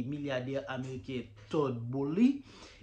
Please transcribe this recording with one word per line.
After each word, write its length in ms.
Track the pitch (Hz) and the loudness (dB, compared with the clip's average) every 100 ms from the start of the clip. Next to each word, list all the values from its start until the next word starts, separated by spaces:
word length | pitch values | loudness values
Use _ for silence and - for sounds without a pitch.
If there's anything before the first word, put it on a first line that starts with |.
| 123 | -2
milyadè 540 | 147 143 127 127 135 135 | -4 -2 -2 -2 -4 -4
ameriken 540 | 131 131 127 - 127 - - - | -6 -6 -8 -6 -6 -6 -14 -2
Todd 260 | 160 139 120 117 | 2 2 0 -4
Boehly. 460 | 135 139 170 254 277 - - - - | -2 0 6 6 6 -6 -20 -20 -20